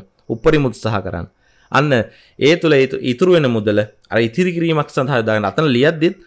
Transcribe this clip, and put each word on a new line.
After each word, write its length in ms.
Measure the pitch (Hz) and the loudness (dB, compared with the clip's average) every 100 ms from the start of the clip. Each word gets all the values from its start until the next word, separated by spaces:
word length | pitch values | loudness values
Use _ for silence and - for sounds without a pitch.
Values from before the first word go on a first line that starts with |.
| - _ | -10 _
උපරිම 400 | - 113 160 151 | -10 -2 2 2
උත්සාහ 340 | 131 - 110 104 | 0 -4 -4 -4
කරන්න. 260 | 92 85 90 _ _ _ - | -4 -8 -10 _ _ _ -4
අන්න 200 | 131 147 123 101 - _ - | 0 2 0 -2 -10 _ 0
ඒ 140 | 135 | 2
තුළ 180 | 170 160 | 2 2
ඒ 140 | 139 131 | 2 2
තු-, 140 | - | -2
ඉතුරු 300 | 127 120 185 | -4 0 2
වෙන 140 | 170 131 | 4 2
මුදල 320 | 110 104 104 107 _ | 0 0 -2 -2 _
අර 140 | - 110 | -4 -2
ඉතිරි 320 | 117 143 185 | 0 0 -2
කිරීමක් 360 | 170 165 156 143 | -2 -2 -2 -2
සඳහා 300 | 147 135 127 | -4 -2 -2
යොදාගන්න. 260 | 110 107 98 | 0 -2 -2
අතන 180 | 202 | 0
ලියද්දිත් 500 | 160 120 147 160 170 196 | 0 2 2 2 -2 -4